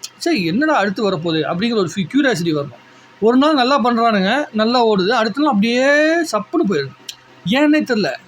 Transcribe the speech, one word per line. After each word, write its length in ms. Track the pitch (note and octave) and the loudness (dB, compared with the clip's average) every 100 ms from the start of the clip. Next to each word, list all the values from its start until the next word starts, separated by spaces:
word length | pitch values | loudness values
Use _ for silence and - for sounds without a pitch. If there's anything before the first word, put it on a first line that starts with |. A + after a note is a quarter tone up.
| - - | -10 -6
"சரி, 280 | E4+ C#4 E3 | -2 -2 0
என்னடா 300 | G3+ D#4 C4+ | 0 0 0
அடுத்து 360 | G3+ G3 G3+ | 0 -2 -2
வரப்போகுது?" 260 | F3 E3+ D#3+ | -2 -2 -2
அப்படிங்கிற 380 | C#3+ F3 A#3 A3+ | -2 -2 -2 0
ஒரு 140 | E3+ G3 | -2 -4
ஃபீ-, 120 | F3 | -2
கியூரியாசிட்டி 420 | C4+ C#4 E3+ E3+ D3+ | 0 0 0 -2 -4
வரணும். 240 | C#3+ - - - - - | -6 -12 -20 -20 -20 -2
ஒரு 180 | G#3+ B3+ | 2 4
நாள் 160 | D4+ | 4
நல்லா 300 | D4 B3 C#4+ | 2 2 2
பண்றானுங்க, 640 | A#3+ A3+ A#3 G#3 F#3+ C4+ D4 | 0 0 2 2 0 -2 -2
நல்லா 340 | G#3+ A3 B3 A3+ | -2 0 2 2
ஓடுது, 200 | G3+ F#3 | 2 0
அடுத்த 340 | A#3+ A3 A#3 | 0 -2 -2
நாள் 100 | D4+ | 0
அப்படியே 360 | G#3 A3+ B3 C4+ D4 D#4 E4+ | 0 0 2 2 2 2 0
சப்புன்னு 480 | D#4+ G#3 - F4+ A3 | -2 -6 -4 -2 -2
போயிடுது. 220 | D#3 C3+ - - - - - E3+ | -2 -6 -12 -20 -20 -20 -10 -2
ஏன்னே 300 | B3+ D4+ D4+ | 2 4 2
தெரியல. 320 | - A3 D#3 - | 2 -2 -2 -4